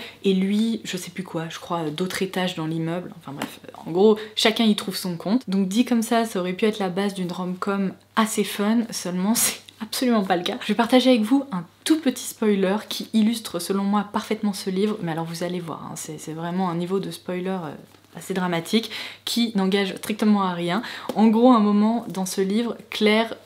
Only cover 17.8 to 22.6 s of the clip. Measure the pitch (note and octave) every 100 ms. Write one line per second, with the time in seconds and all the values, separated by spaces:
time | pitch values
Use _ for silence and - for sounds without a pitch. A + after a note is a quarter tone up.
17.8 | - - _ E3 - F#3 F3+ E3 E3 G#3+
18.8 | - - - - - A#3 A#3 G3 F#3+ G3+
19.8 | G3 - - G#3+ G#3+ G#3 F#3+ F3 F3 F#3+
20.8 | - - - F#3+ A3 A3 B3 A#3 G#3 G#3
21.8 | G#3+ A#3 - F3+ F#3 - F#3+ G#3+